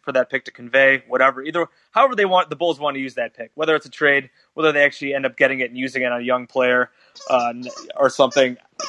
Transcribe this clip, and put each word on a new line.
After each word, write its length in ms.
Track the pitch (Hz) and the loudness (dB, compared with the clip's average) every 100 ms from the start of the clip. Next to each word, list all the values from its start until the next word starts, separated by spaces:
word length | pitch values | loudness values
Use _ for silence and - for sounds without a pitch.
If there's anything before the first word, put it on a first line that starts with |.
for 80 | - | -4
that 180 | 156 - | -2 -2
pick 160 | 135 - | -4 -10
to 60 | |
convey, 520 | - 120 131 135 135 - | -18 -2 4 4 2 0
whatever. 340 | 127 131 127 | 2 2 2
Either, 240 | 147 165 165 _ _ | -6 -4 -4 _ _
however 260 | 220 269 226 | 0 2 2
they 100 | 196 | 2
want, 260 | 180 151 | 2 0
the 40 | 147 | -4
Bulls 240 | 170 139 | -4 -2
want 140 | 147 | -4
to 80 | 139 | -4
use 140 | 135 123 | -8 -8
that 180 | 117 | -8
pick, 160 | - 117 - | -10 -14 -6
whether 200 | 156 156 | 0 0
it's 120 | 135 | -2
a 20 | |
trade, 400 | - 147 139 135 _ _ | -2 2 2 -2 _ _
whether 180 | - 156 | -2 0
they 120 | 147 | 2
actually 320 | 143 - 139 139 | 2 0 -6 -4
end 100 | 131 | -4
up 100 | - | 0
getting 260 | 135 131 | 0 0
it 100 | 123 | -6
and 80 | 123 | -6
using 240 | 131 131 | -8 -4
it 80 | 127 | -4
on 100 | 120 | -4
a 20 | |
young 220 | 120 127 123 | -2 -4 -2
player, 460 | 135 127 123 123 _ _ - - | -2 2 2 0 _ _ -16 -2
uh, 220 | 131 120 | 0 0
n-, 160 | 120 123 - - - | -6 -14 -16 -12 -2
or 160 | 135 | 0
something. 460 | - 131 143 127 123 _ - | 2 2 2 0 -2 _ -14